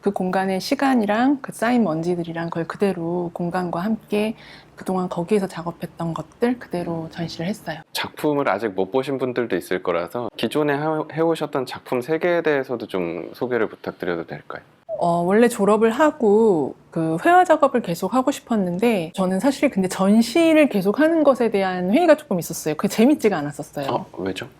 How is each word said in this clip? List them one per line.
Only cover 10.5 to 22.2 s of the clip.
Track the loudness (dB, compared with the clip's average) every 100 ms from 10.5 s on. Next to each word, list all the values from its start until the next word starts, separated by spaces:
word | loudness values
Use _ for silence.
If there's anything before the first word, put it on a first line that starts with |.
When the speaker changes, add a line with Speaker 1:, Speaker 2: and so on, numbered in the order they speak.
| -2 -2
Speaker 2:
하-, | -2 -2 -4 -6
해오셨던 | -2 0 0 -2 -4 -6
작품 | -10 -6 -4
세계에 | -2 -2 0 0
대해서도 | 0 0 -2 -6 -6
좀 | -4 -4 -6 -10
소개를 | -8 -4 -2 -2
부탁드려도 | -4 -12 -8 -4 -4 -6
될까요? | -12 -12 -16 -16 _ _ -4
Speaker 1:
어, | 0 0
원래 | 2 4 4
졸업을 | 2 2 4 2
하고 | 4 2 2 2 4 4 2 0 -6 _
그 | -4 -2 0
회화 | 4 6
작업을 | 6 6 4 2
계속 | -2 -4 -2
하고 | 0 0
싶었는데 | -2 -2 -2 0 0 0 0 -2
저는 | -2 0 2
사실 | 0 2 0
근데 | 2 -2
전시를 | 2 4 4 4 4 4 6 4
계속 | 2 0 4
하는 | 4 6
것에 | 4 4 2
대한 | 2 0 0 0
회의가 | 2 6
조금 | 4